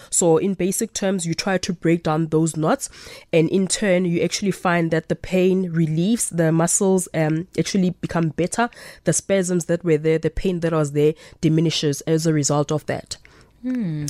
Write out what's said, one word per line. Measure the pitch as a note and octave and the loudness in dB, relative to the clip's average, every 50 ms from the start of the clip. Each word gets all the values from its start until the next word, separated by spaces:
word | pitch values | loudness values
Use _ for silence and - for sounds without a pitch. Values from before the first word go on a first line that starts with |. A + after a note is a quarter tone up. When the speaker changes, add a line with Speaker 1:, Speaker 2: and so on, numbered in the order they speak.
| - - | -12 -4
Speaker 1:
So | - - G3 E3+ D#3+ | 0 2 4 4 4
in | D#3+ - G3+ F#3+ | 4 4 0 0
basic | - F3+ F#3+ F#3 - - - - | 0 -2 -2 0 -2 -4 -6 -4
terms, | - G3+ F#3+ G3+ F#3+ E3+ | -2 -2 0 0 0 -2
you | E3+ D#3+ | -4 -4
try | - - G3+ F#3+ | -4 -2 -2 -2
to | F3+ - - F3+ | -2 -2 -4 -6
break | - - E3 E3+ F3 - | -2 0 0 0 2 0
down | E3 D#3 D#3+ E3 | -2 0 0 0
those | D#3 D#3 D#3 E3 D#3+ - | 0 2 2 2 0 0
knots, | D#3 D3+ E3 B3+ - - - - - - - - - - _ - | -2 0 0 0 0 -2 -10 -14 -18 -20 -20 -20 -20 -8 _ 2
and | E3 D#3+ - | 2 2 2
in | - F#3+ F#3+ | 2 0 0
turn, | F3 - - A3+ G3+ F3+ F3+ F#3 | 0 -2 -2 2 2 2 2 2
you | F3 E3+ E3+ | 0 0 0
actually | - E3+ - - G#3 G3 | 0 -2 -2 -2 -2 -2
find | F3 - - F#3 E3+ F3 E3 E3 | -2 -2 0 0 2 2 2 2
that | E3 D#3+ - - | 0 -2 -2 -2
the | E3 | -6
pain | - - - F#3 F#3 F3+ F#3+ F#3 F#3+ F#3+ F3 | -6 -4 -2 0 2 2 4 2 2 0 0
relieves, | D#3+ E3 E3 D3+ D#3 D#3+ E3+ G3+ A#3+ A3+ - - | 0 0 0 2 0 0 0 0 0 -2 -2 -4
the | - E3+ E3 E3 | -2 0 2 2
muscles, | D#3+ E3 E3+ E3+ - - G#3 F#3+ F#3+ F#3 F#3 - - | 4 2 2 2 2 2 2 2 2 2 0 -2 -2
um, | D#3+ D#3+ D3+ D#3 D#3 F3+ - - | -2 0 0 0 -2 -4 -4 -4
actually | - E3+ - - G3 F3+ F3+ E3+ - | -4 -2 0 0 0 0 0 -2 -4
become | - - - E3+ E3 D#3+ | -8 -4 -2 -2 -2 -2
better, | - - G3 - - - A#3 A#3 - - - - - - _ | -2 -2 -4 -2 0 -2 -2 -2 -4 -12 -20 -20 -20 -4 _
the | F3+ D#3 | -2 -2
spasms | - - - G3 G3 F#3 F3 F3+ F3+ D#3 | -2 0 0 0 0 0 0 -2 -2 0
that | - E3+ E3+ F3 | -2 -2 -2 2
were | F3 D#3 | 0 0
there, | D3+ D#3 D#3+ D#3+ D#3+ | 2 2 0 0 0
the | D#3+ D#3 | 0 -2
pain | - - - F#3+ F3+ E3+ | -2 -2 -2 -2 -2 -2
that | E3+ E3 | -2 0
was | E3 D#3 D3+ C#3+ | 0 0 0 0
there | C#3+ D3 D3 D3+ D#3 - - - - _ | 2 2 2 2 2 -2 -8 -20 -8 _
diminishes | - D#3 D#3+ D#3 E3 D#3+ D#3 - - D3+ C#3+ - | 0 2 2 4 2 2 0 0 -2 -2 -2 -2
as | - - E3 D#3+ D#3 | -2 -2 -2 0 2
a | E3+ D#3 | 0 0
result | D3+ C#3+ C3+ C#3+ D3 C#3+ - | 2 0 0 0 0 0 0
of | D#3 D3 - | -2 -4 -4
that. | - C3+ - - - - - - - - - - - _ _ - | -6 -8 -8 -10 -12 -16 -16 -16 -20 -20 -20 -20 -20 _ _ -8
Speaker 2:
Hmm. | B3+ B3+ B3 A3 E3+ D#3 D3+ D3 | -6 -4 -4 -4 -4 -4 -6 -6